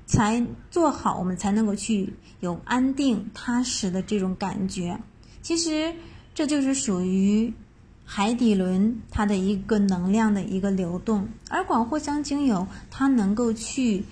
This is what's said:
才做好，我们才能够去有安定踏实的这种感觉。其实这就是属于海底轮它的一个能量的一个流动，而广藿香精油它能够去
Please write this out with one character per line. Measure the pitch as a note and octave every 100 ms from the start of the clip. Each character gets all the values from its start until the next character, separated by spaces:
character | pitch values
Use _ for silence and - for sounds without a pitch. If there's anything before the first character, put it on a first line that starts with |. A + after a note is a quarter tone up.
| -
才 | - G#3 A#3 A#3+ - -
做 | F4+ D#4+
好， | - G#3+ -
我 |
们 | F3+ F3+
才 | G#3
能 | G3+ A3
够 |
去 | G#3 - G#3+ F#3+ - - -
有 | F3+ E3+
安 | - A#3+ C4
定 | C4+ C#4 G#3+ G3+
踏 | - - A#3+
实 | B3 - G3
的 | F3+
这 | F#3+ G#3+
种 | F#3 F#3
感 | F#3+ G3 F#3+
觉。 | F#3 F3 F#3+ - - - -
其 | - E4
实 | E4 D#4 D#4+ E4 - - -
这 | - D4
就 | D4
是 | C4+
属 | C4+ - F3+
于 | F#3 F#3+ G3 G#3 A#3 - - - - -
海 | - - G3+
底 | B3 A#3+
轮 | G3+ F#3 F#3 G#3 A#3+ -
它 | - G#3
的 | G3+
一 | F#3+ G3+
个 | G3 G#3+
能 | G3+ F#3 F3+
量 | G#3+ A3
的 | G3+
一 | F3 F#3+
个 | G3
流 | F#3+ F3 F3
动， | - G#3+ G3+ - -
而 | -
广 | F#4+ B3
藿 | A#3 D4+
香 | D4 D4
精 | C#4+ C#4+ C#4+
油 | G3 F#3+ - -
它 | - C4+
能 | C4 G3
够 | G#3 A#3+
去 | A3 - - B3 F#3+ G3+